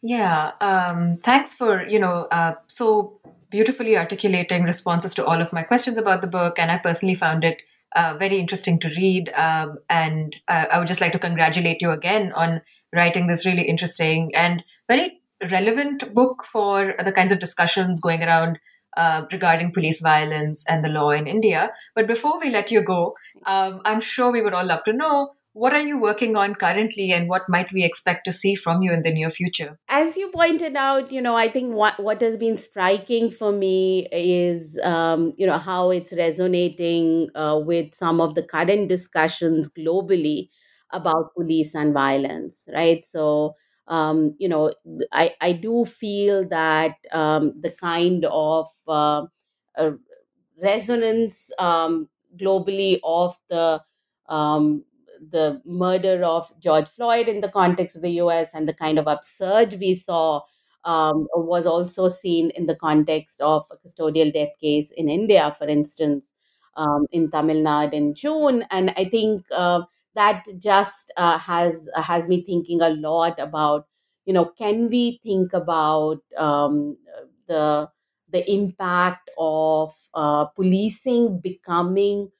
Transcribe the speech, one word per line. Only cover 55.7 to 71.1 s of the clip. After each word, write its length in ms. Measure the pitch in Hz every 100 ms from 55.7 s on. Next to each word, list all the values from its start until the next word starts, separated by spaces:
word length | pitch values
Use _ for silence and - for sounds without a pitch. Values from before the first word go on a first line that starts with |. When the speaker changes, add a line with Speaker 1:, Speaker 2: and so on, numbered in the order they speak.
| 175 180 185 190 185
Speaker 2:
of 280 | 175 165 165 _
George 280 | 175 156 151
Floyd 380 | _ 233 233 226
in 140 | 208
the 80 | 196
context 480 | 202 180 180 175 165
of 60 |
the 80 | 175
U 200 | 170 175
S 220 | 165 165
and 140 | 156 156
the 60 |
kind 240 | 156 160 156
of 100 | 151
upsurge 640 | 151 - - 185 208 226 190
we 180 | 190
saw, 480 | 185 - 170 160 147 - _ _ _
um, 420 | 165 165 156 156 151
was 300 | 170 165 175
also 440 | 170 165 175 185 185
seen 420 | 180 190 170 165
in 160 | - 165
the 100 | 160
context 640 | 160 156 151 156 156 -
of 240 | 147 151 151
a 60 | -
custodial 560 | 180 - 160 156 156
death 180 | 151 147 -
case 320 | 156 147 147
in 160 | - 160
India, 460 | 160 214 196 151 147
for 100 | 147
instance, 680 | 147 147 - 156 143 - _ _ _ _ -
um, 300 | 151 147 147
in 180 | 170 160
Tamil 320 | 156 156 156
Nadu 320 | 156 147 151
in 200 | 151 147
June. 520 | 294 285 311 294 247 226
And 220 | 190 185 -
I 80 |
think, 420 | 190 226 214 208 -
uh, 300 | - 180 175 175 _ _
that 300 | - 208 196 208 185
just, 560 | 208 196 196 - -